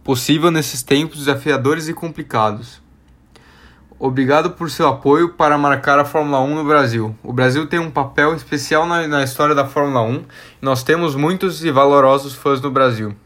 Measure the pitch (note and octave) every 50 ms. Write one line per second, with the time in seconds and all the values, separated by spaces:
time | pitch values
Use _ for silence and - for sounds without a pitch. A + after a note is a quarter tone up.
0 | - - C3+ B2 - - D3 D#3+ D3+ F3 E3 D#3 - - - B2+ - - C#3 C#3+
1 | D#3+ D#3+ - D3+ C#3+ C#3+ C#3 B2+ - D3+ C#3 C3 A#2+ C3+ D#3+ - D3+ D#3 E3 -
2 | - E3 D#3 - - - - A#2 G#2+ G#2+ G#2 A2 A#2 - - - _ _ _ _
3 | _ _ _ _ _ _ _ - _ _ _ - - - - _ _ _ - -
4 | C3 C3 B2+ C3+ C3 B2+ C#3+ D#3 D#3+ F3 E3+ - E3+ D#3 - - E3 C#3+ A#2+ A#2+
5 | - C#3 C#3+ D#3+ E3+ E3+ - - E3 D3 D3 D3 C#3+ C#3+ C#3 B2 B2+ D3 C#3 C#3+
6 | C#3+ C#3+ - D#3+ D3+ D3 C#3+ C3+ C3 C#3+ D3+ D#3 D#3 C#3+ D3+ D3 C3+ A#2 A#2 A2+
7 | A2 G#2+ A2 - - - B2 B2+ B2+ B2+ B2+ D3 D#3+ D3 - E3+ E3 D#3+ - D3+
8 | C3+ C3 - - D3 D3+ E3 D3+ - - D#3 C#3+ B2 - D#3+ D#3 D#3+ E3+ E3+ E3+
9 | E3 D3+ D3 C#3+ C3+ B2+ B2 - D3 D3+ D3+ C#3+ C3+ - - D3+ C#3+ C#3+ C3+ B2
10 | A2+ A2+ B2+ D#3 - - - - - - - - - C3+ C3 B2 B2 - F3 E3
11 | E3+ D#3+ C#3 C3+ D3 D#3+ F#3 F3+ G3 F#3 E3 D3+ D#3+ E3 C3+ C3+ C#3 C#3 C#3+ C#3
12 | C3+ C3+ C3+ C#3 C#3 C#3 C3 - - D3 C#3 B2+ B2+ C#3+ C3 C3+ C3+ B2+ A#2 A2
13 | G#2+ G#2 G2+ - _